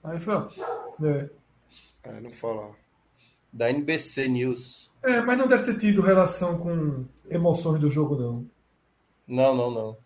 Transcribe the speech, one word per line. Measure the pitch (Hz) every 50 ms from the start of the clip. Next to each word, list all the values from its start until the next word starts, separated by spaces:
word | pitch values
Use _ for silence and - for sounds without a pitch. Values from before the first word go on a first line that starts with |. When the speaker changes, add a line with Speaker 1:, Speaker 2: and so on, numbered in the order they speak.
Speaker 1:
Aí | - 160 165 165
foi, | 175 208 208
ó, | 170 - - - - - - 466 - - - - - 156
é. | 151 143 139 143 - - _ _ _ _ _ _ _ _ - _ _ _ _ -
Speaker 2:
É, | 113 110 110
não | 113 120
fala. | 117 - - 117 110 107 107 104 107 _ _ _ _ _ _ _ _ _ _ _ _ _ _ _
Speaker 3:
Da | - 120 117 120
N | 135 147
B | 147 151 160 151
C | - - - 139 135 127
News. | 127 123 123 127 120 - - - - - - _ _ _
Speaker 1:
É, | - 254 247 233
mas | 240 247 247
não | 254 262
deve | 247 254 - -
ter | 247 214
tido | - 214 208 202 190
relação | 180 190 190 185 185 185 - - 180 175 170 165
com | 170 175 170 165 156 147 135 127 127 - _ _ _ -
emoções | - 170 170 170 151 - - 165 156 156
do | 151 147
jogo, | 139 151 151 139 147
não. | 127 123 120 120 120 120 - _ _ _ _ _ _ _ _ _ _ _ _ _ _ _ -
Speaker 3:
Não, | 127 127 131 135 131
não, | 127 120 123
não. | 120 113 110 110 110 - _